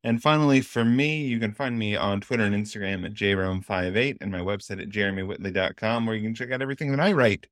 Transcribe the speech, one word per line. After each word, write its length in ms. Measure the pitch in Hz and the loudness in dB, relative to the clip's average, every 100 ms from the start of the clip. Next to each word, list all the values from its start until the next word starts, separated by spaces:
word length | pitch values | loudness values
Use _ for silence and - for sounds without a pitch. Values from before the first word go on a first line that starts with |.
And 160 | 120 117 | 0 2
finally, 400 | 151 151 147 135 | 4 4 6 4
for 240 | 120 120 | 2 0
me, 380 | 117 123 147 156 | 2 4 2 0
you 140 | 139 117 | -2 -2
can 140 | 110 | -2
find 260 | 107 135 117 | -2 -4 -2
me 160 | 107 101 | -2 0
on 240 | 98 98 | 0 -2
Twitter 220 | - 120 | -2 0
and 120 | 104 | 2
Instagram 520 | 101 104 107 98 95 90 | 0 -2 -6 -6 -4 -6
at 80 | |
J 200 | 104 101 | 0 2
Rome 280 | 98 92 92 | 2 0 -2
five 340 | - 95 90 101 | -2 -2 0 0
eight 220 | 135 - | 0 -2
and 100 | 101 | -6
my 100 | 92 | -4
website 420 | 90 101 - 95 | -4 -4 -6 -10
at 80 | 98 | -6
jeremy 320 | 101 101 95 | -2 -2 -2
whitley 300 | 95 - 98 | -6 -6 -4
dot 240 | 95 95 - | 0 -2 0
com, 280 | 110 117 | -2 0
where 120 | 113 110 | -2 -2
you 60 | |
can 120 | 110 | -4
check 160 | 113 123 | -6 -6
out 100 | 127 | -4
everything 300 | 135 139 143 | -4 -4 -2
that 100 | 139 | 2
I 120 | 185 | 2
write. 340 | 175 120 98 - | 4 4 2 -6